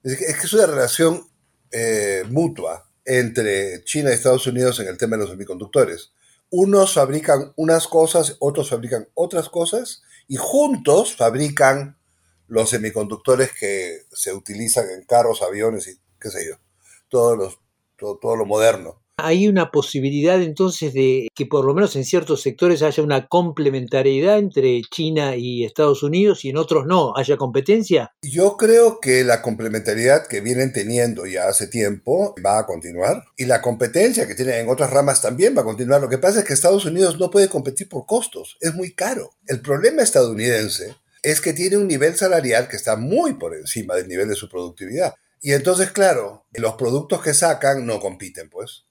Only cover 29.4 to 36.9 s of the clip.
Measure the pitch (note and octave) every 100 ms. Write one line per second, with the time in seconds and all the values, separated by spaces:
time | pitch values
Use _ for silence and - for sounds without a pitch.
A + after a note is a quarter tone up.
29.4 | B2+ A2 A2+ G#2+ G#2+ G#2+ B2 C#3+ - G#2
30.4 | G#2 B2 C3 B2 G#2 A#2+ A#2+ G#2 F#2 F#2
31.4 | F#2+ G2+ G2+ A#2+ G2+ G2+ - D#3+ G3+ -
32.4 | F#2 G#2+ G#2+ F2 E2 F2 G2 G#3 - -
33.4 | B2+ A#2+ B2 A2+ A#2+ D#3+ A3+ A3+ - G#2+
34.4 | B2+ A#2 A2+ C3 C3+ C3+ C#3 C3 - B2
35.4 | G#3 B3+ A2 G#2+ B2 C#3+ C3 B2 F3+ G#3+
36.4 | G3+ C3+ E3+ G3 E3+